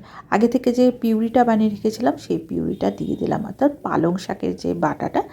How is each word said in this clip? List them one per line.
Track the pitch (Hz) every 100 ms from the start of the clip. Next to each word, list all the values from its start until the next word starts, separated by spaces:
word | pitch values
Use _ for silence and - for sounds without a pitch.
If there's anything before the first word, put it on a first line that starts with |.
| - - -
আগে | 196 233
থেকে | 254 254
যে | 240 254
পিউরিটা | 247 233 220 226 247
বানিয়ে | 240 220 220
রেখেছিলাম | 208 220 214 254 311
সেই | - 165
পিউরিটা | 165 170 165 170 190
দিয়ে | 196 - -
দিলাম, | - - -
অর্থাৎ | 190 285 285
পালং | - 151 165 185
শাকের | - 190 - 180
যে | 175
বাটাটা | 175 156 - - - -